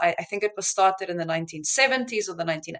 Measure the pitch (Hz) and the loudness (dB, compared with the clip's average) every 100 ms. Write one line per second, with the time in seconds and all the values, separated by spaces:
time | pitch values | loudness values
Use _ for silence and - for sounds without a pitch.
0 | 170 - 170 202 208 208 185 - 190 185 | 0 0 -4 -2 -2 -2 -4 4 4 4
1 | 185 175 165 165 165 160 151 - 262 254 | -4 -4 -2 -2 -4 -8 -4 4 4 4
2 | 240 226 196 170 165 160 160 165 | 0 -2 -4 -4 -2 -2 -6 0